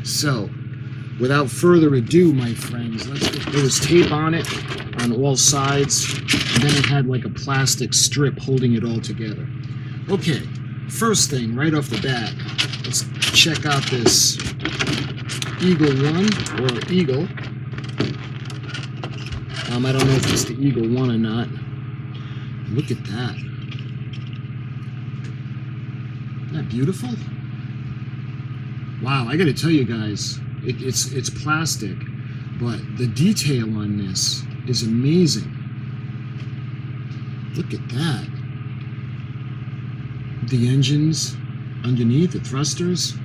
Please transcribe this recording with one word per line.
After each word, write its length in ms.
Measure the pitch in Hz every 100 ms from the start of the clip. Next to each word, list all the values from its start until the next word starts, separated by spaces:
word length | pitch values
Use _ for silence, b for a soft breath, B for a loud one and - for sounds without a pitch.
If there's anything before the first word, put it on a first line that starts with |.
So, 460 | - - 151 123 101 - - - - - - -
without 320 | 123 143 131
further 420 | - 175 175 156 135
ado, 380 | 113 170 175
my 200 | 135 120
friends, 540 | 113 - 120 117 110 117
let's 220 | 139 -
get, 160 | - -
there 100 | 143
was 180 | 139 -
tape 320 | - 170 165
on 220 | 151 156
it 140 | 165 - - - - - -
on 100 | 120
all 220 | 117 139 131
sides, 760 | - 143 139 143 139 - - -
and 480 | - - - -
then 120 | 139 143
it 100 | 131
had, 180 | 139 127
like, 180 | 127 -
a 40 |
plastic 640 | 117 139 135 135 - 117
strip 460 | - - 135 143 -
holding 340 | - 131 123
it 100 | 113
all 160 | 117 113
together. 480 | - 101 110 101 - - B B B B -
Okay, 320 | 190 - 127 - - - - -
first 400 | - 226 202 -
thing 260 | 139 113 117
right 200 | 156 156
off 140 | 135
the 120 | 113
bat, 320 | 135 117 107 - - - - - -
let's 200 | - - - - -
check 280 | 170 147 151
out 180 | 139 135
this 480 | 127 110 - - - - - - - - 147 - - - - - -
Eagle 320 | 180 170 151 135 143
One, 160 | 160 208 202 123 -
or 120 | 127 117 -
Eagle. 360 | 180 160 131 185 - - - - - - - - - - - - - - - - - - - - - - - -
Um, 140 | 120 127
I 60 |
don't 160 | 135 135
know 80 | 135
if 180 | -
it's 120 | 117 -
the 120 | -
Eagle 300 | 139 117 113
One 220 | 127 127
or 80 | 113
not. 280 | 113 113 110 - - - - - - - B B B - -
Look 200 | 110 -
at 120 | 120 -
that. 300 | 107 123 - - - - - - - - - - - - - - - - - - - - - - - - - - - - - - - -
Isn't 80 |
that 160 | 151 135
beautiful? 400 | 113 143 190 247 226 - - - - - - - - - - - - - - - - - -
Wow, 260 | 117 139 117
I 100 | 151
gotta 160 | 175
tell 160 | 120 160
you 160 | 156 113
guys, 540 | 113 107 101 - - - -
it, 180 | 123 123
it's, 300 | 131 120 -
it's 180 | 135 -
plastic, 680 | - 143 151 160 - 101 - - - B B B -
but 200 | 120 107 - -
the 100 | 123
detail 580 | 107 180 214 147 131 110 107
on 200 | 104 104
this 460 | 95 95 - - - - -
is 160 | 117
amazing. 720 | 113 117 135 170 170 113 - - - - - - - - - - - - - - - - - - - - - -
Look 180 | -
at 140 | - -
that. 380 | 120 165 120 - - - - - - - - - - - - - - - - - - - - - - -
The 180 | 131 120
engines 680 | 135 131 147 156 156 - - - - - -
underneath, 500 | 120 123 117 131 180
the 60 | -
thrusters. 720 | - 135 147 - 175 180 - -